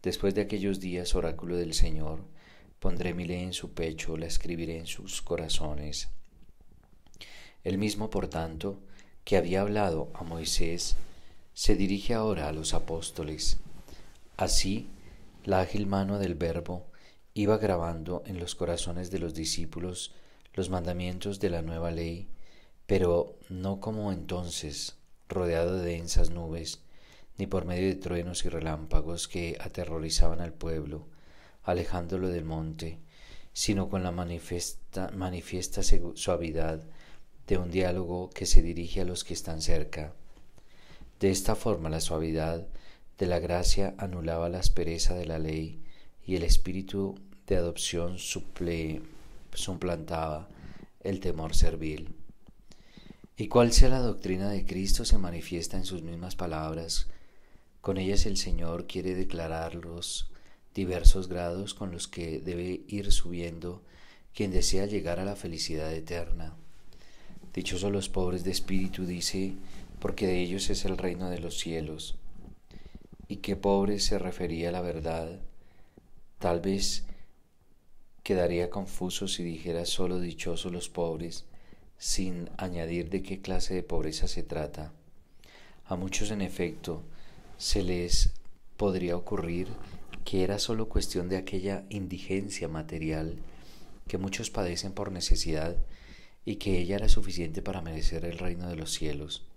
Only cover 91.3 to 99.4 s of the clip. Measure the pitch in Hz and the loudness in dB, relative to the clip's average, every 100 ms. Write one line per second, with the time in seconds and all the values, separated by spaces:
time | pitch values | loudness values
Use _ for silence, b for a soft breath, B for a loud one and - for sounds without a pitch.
91.3 | 95 95 95 95 98 - 101 90 87 - | -4 -2 -4 -2 -6 -6 -8 -6 -8 -4
92.3 | 95 101 - 82 80 78 82 80 78 80 | -4 -4 -6 -6 -6 -8 -6 -4 -4 -4
93.3 | 80 B B B B B B - 92 95 | -6 B B B B B B -8 -6 -4
94.3 | - 110 - 90 87 98 92 104 90 - | -6 -6 -4 -2 -4 -6 -6 -6 -6 4
95.3 | - - 78 82 85 - B B B B | 4 4 -2 0 0 0 B B B B
96.3 | B - 101 98 90 87 101 110 - 98 | B -8 -4 2 2 2 4 10 10 10
97.3 | 87 80 92 95 92 82 80 - 82 87 | 0 -2 -4 -4 -4 -6 2 2 2 -4
98.3 | 85 90 85 87 80 80 - 78 73 76 | -2 -2 -2 -6 -6 -6 -4 -4 -4 -8
99.3 | - | -10